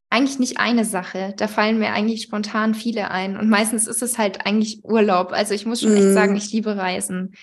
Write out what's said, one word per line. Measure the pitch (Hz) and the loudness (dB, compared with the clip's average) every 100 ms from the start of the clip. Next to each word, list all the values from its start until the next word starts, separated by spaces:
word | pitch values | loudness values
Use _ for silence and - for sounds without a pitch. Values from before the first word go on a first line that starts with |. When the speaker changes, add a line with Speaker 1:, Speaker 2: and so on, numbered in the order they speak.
| _ | _
Speaker 1:
eigentlich | 220 269 277 | 0 2 0
nicht | 247 - | -4 0
eine | 208 240 202 | 0 2 0
Sache. | 190 180 185 190 196 | -2 -6 -6 -8 -4
Da | 214 | -4
fallen | 214 214 226 | 0 0 2
mir | 214 | 0
eigentlich | 208 214 226 | 0 -2 -2
spontan | - 214 208 220 220 220 | -6 -6 -4 -2 0 0
viele | 233 226 196 | -2 -4 -4
ein. | 185 190 196 | -4 -4 -2
Und | 220 | 2
meistens | 208 220 226 - | 4 2 -2 -4
ist | 233 | -4
es | 240 - | -4 -2
halt | 208 190 196 | -2 -2 -2
eigentlich | 214 214 - | 0 0 -4
Urlaub. | - 220 214 180 185 | -2 2 4 2 0
Also | - 214 208 | -2 -2 -2
ich | 214 | -4
muss | 233 | 0
schon | 220 208 | 4 6
echt | 196 | 6
Speaker 2:
Mhm. | |
Speaker 1:
sagen, | 196 208 202 | 6 4 2
ich | 202 | -2
liebe | 220 214 202 | -2 -2 -2
Reisen. | 185 185 196 185 185 - | -2 -4 -4 -6 -8 -12